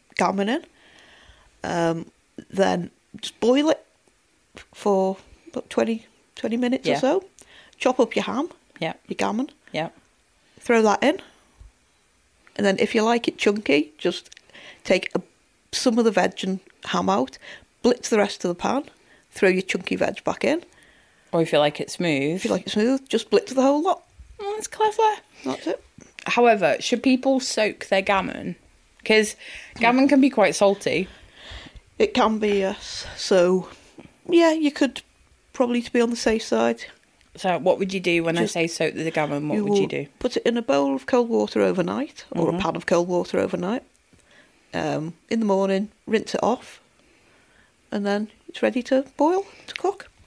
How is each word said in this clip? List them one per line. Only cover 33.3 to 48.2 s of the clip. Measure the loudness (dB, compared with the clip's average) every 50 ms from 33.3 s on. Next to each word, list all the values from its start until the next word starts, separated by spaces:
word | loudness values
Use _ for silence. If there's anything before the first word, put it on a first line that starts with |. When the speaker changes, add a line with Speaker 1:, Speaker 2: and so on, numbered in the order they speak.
| 4 4 6 4 4 2 -2 -6 -14 -20 -20 -20 _ -20 -20 -20 _ _ _
Speaker 1:
yeah, | 2 4 6 6 6
you | 4 2 0 0
could | 2 0 0 -2 -2 -8 -16 _ _ _ _ _ _ _ _ _ -4
probably, | -2 -2 0 0 -2
to | -4 0 0
be | 2
on | 2 2
the | -2
safe | 0 0 0 0 0 -2
side. | -2 0 0 2 0 0 -4 -8 -16 -20 _ _ _ _ _ _ _ -14
Speaker 2:
So | -4 -2 -2 -2 2
what | 2 0 2 2
would | 0 -4 -4
you | -4
do | 0 0 0 2 2
when | 0 0
I | 0
Speaker 1:
Just | -2 -2 0
Speaker 2:
say | -2 -2
soak | -2 -2 -2 -2 -2 -2
the | -4 -6 -4
gammon? | -2 -2 -2 -2 -4 -4 -4
What | -2 -2
Speaker 1:
you | -2 0
Speaker 2:
would | 0 2
you | 0
Speaker 1:
will | 0
Speaker 2:
do? | 0 -2 -6 -8 -10 _ _
Speaker 1:
put | -6 -4 -4
it | -2 -2
in | 0 -2
a | 0
bowl | 0 0 0 2 2 0 -2
of | -4 -2
cold | 0 0 0 2 2
water | 0 -2 -2 0 0 2
overnight, | 2 2 2 0 -2 -2 -4 -6 -6 -8 -12 -18 -18 -8
or | -4 -2 0
Speaker 2:
Mm-hmm. | 0 0
Speaker 1:
a | 0
pan | -2 -2 -4
of | -4 -2
cold | 0 0 0 2
water | 0 -2 -2 -2 -2 -2 -2
overnight. | -2 -2 -2 -4 -4 -4 -4 -6 -8 _ _ _ _ _ _ _ _ _ _ -20 _ _ _ _ _ _ -8
Um, | -4 -4 -2 -4 -4 -6 -8 -12 _ _ _
in | -2 0
the | 2
morning, | 2 2 2 2 2 0 0 -2 -4 -8 _ _
rinse | -2 -2 -2 -2 -4 -4
it | 0 0
off. | 0 0 -2 -6 -14 -20 -20 _ _ _ _ _ _ _ _ _ _ _ _ _ _ _ _ _ _ _ _ _ _
And | -6 -4 -2
then | -2 -2 -2